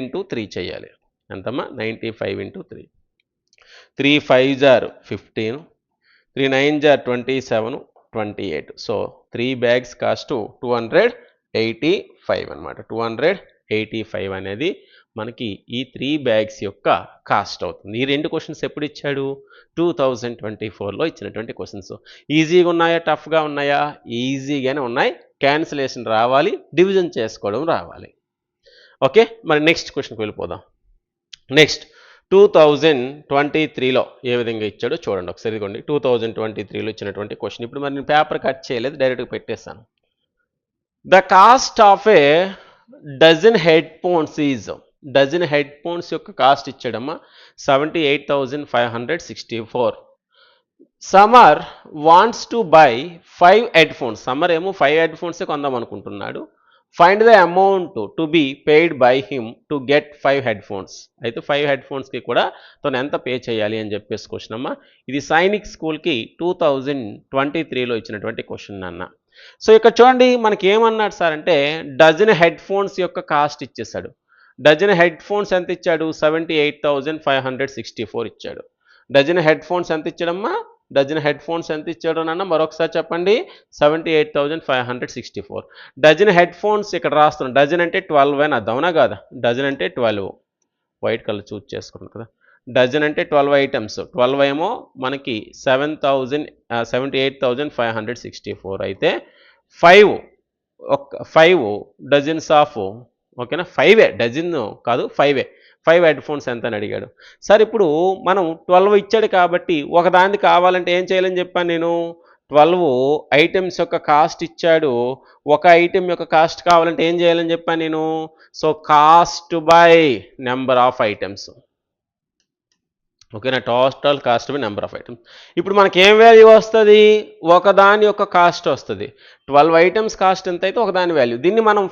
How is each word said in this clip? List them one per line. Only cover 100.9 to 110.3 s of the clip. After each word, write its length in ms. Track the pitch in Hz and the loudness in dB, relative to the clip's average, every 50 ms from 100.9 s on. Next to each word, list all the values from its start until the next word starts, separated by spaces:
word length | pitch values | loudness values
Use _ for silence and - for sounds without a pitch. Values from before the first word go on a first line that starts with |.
| 139 | -6
ఒక 260 | - - - - - 120 - - | -6 -6 -10 -16 -16 -16 -2 2
ఫైవ్ 300 | 160 160 170 185 170 123 101 104 98 - - _ _ 151 131 139 | 4 4 4 4 2 0 -2 -6 -8 -10 -16 _ _ -4 -2 0
dozens 340 | 143 139 147 160 160 - - 160 147 | 0 0 -2 -6 -6 -2 0 2 2
of, 120 | 151 147 - 113 98 95 104 120 123 _ _ _ _ _ _ - 123 | 2 2 -2 -6 -8 -8 -8 -12 -20 _ _ _ _ _ _ -14 -10
ఓకేనా? 220 | 113 - 160 175 - - | -8 -8 -8 -8 -6 -4
ఫైవే, 300 | - 156 165 220 220 180 131 110 101 | 2 4 6 6 6 6 4 2 -2
డజన్ 340 | 120 120 120 147 165 180 170 147 110 101 - - _ 120 | -4 -4 -4 -6 -6 -6 -6 -6 -6 -8 -10 -8 _ -4
కాదు, 160 | 117 135 190 - - - | -4 -4 -4 -4 -2 0
ఫైవే. 260 | 147 143 143 127 104 - - _ _ _ _ _ _ | 0 0 0 -2 -4 -6 -12 _ _ _ _ _ _
ఫైవ్ 180 | - 165 175 175 160 | 2 4 4 4 4
హెడ్‌ఫోన్స్ 380 | 147 135 - - 151 143 - 131 123 | 2 0 -4 -8 -10 -8 -8 -8 -8
ఎంత 120 | 117 113 120 | -8 -6 -6
అని 80 | 110 104 | -6 -6
అడిగాడు. 280 | 104 101 104 104 101 - _ _ _ - - _ - | -6 -8 -8 -10 -10 -14 _ _ _ -20 -20 _ 2
సార్ 160 | - 196 202 220 | 2 4 4 4
ఇప్పుడు 220 | 214 226 226 196 156 147 156 175 190 190 185 - 175 | 2 0 0 0 0 0 0 0 -2 -4 -2 -2 -2
మనం 160 | 190 202 180 160 165 165 _ - | 0 0 -2 -2 -6 -8 _ 2
ట్వెల్వ్ 260 | 180 180 190 202 208 202 | 2 4 4 4 2 2
ఇచ్చాడు 280 | 202 - - 220 220 - - 185 | 2 0 0 0 0 0 2 2
కాబట్టి 380 | 180 175 170 175 175 - 175 147 139 - - 170 | 2 2 0 -2 -2 -2 -4 -4 -2 0 0 2
ఒకదానికి 440 | 165 180 180 180 180 196 | 2 4 4 4 4 4